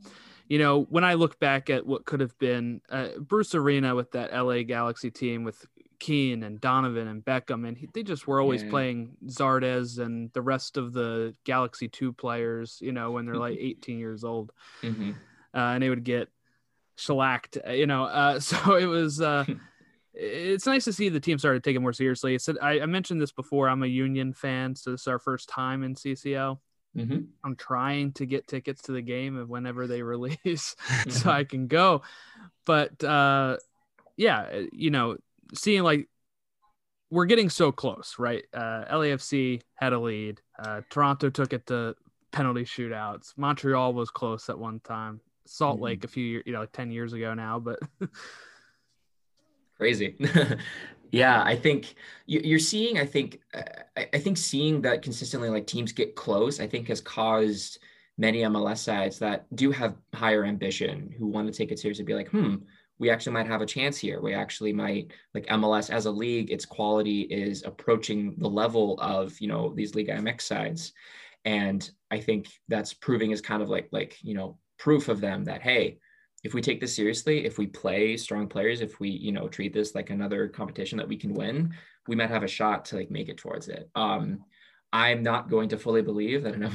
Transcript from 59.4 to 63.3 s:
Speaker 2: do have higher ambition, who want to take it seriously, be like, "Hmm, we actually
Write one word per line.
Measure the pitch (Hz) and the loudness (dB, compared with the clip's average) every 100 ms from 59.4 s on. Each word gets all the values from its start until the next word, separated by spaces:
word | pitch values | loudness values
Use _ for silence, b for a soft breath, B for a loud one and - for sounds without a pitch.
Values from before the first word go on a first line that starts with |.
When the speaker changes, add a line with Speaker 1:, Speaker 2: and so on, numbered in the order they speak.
| - | -6
Speaker 2:
do | 117 139 | 0 2
have | 139 117 - - - | 2 -2 -4 -12 0
higher | 113 107 101 | 4 4 2
ambition, | 101 95 - - - 98 - | 0 -2 -2 -2 -4 -10 -4
who | 107 | -2
want | 107 107 | -2 -2
to | |
take | 107 110 | -2 -4
it | 107 | -2
seriously, | 104 104 104 | -4 -4 -4
be | |
like, | 104 98 | -4 0
"Hmm, | 208 131 98 B B B - | 2 2 0 B B B -2
we | 117 | 2
actually | 113 131 | 2 0